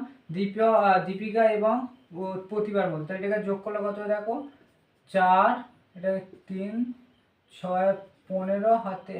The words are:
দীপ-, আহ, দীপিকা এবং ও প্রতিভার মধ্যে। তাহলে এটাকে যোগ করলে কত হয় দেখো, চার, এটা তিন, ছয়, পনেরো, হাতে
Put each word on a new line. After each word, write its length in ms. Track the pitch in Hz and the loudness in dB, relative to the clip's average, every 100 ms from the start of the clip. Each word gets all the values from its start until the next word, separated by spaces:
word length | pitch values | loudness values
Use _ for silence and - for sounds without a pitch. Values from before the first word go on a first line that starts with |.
| 269 - - | -4 -12 -10
দীপ-, 420 | 170 196 208 226 220 | -4 -4 2 4 6
আহ, 220 | 202 185 | 6 4
দীপিকা 400 | 185 190 220 220 220 | 2 -6 -2 2 4
এবং 240 | 208 165 247 247 - _ | 4 2 0 -4 -12 _
ও 80 | 170 190 185 185 | -8 -8 -8 -6
প্রতিভার 420 | 208 208 202 175 | -4 -2 0 0
মধ্যে। 160 | 156 151 | -2 -6
তাহলে 200 | 185 202 | -6 -2
এটাকে 200 | 214 190 | -2 -2
যোগ 120 | 196 | -4
করলে 160 | 220 208 | -4 -4
কত 180 | 202 202 | -4 -4
হয় 100 | 202 | -4
দেখো, 260 | 208 214 269 285 - _ _ _ _ _ | -4 -2 -6 -8 -18 _ _ _ _ _
চার, 400 | 190 185 185 220 247 - _ _ | 2 6 6 4 2 -6 _ _
এটা 160 | 180 190 190 - - - | -6 -2 -2 -6 -16 -10
তিন, 260 | 190 202 226 247 - _ _ _ _ _ | -8 -6 -4 -4 -6 _ _ _ _ _
ছয়, 360 | - 180 185 190 190 - _ - | -12 -2 2 2 0 -6 _ -6
পনেরো, 460 | 185 185 202 220 226 | -4 -2 0 4 2
হাতে 380 | 190 185 190 | 2 -8 -10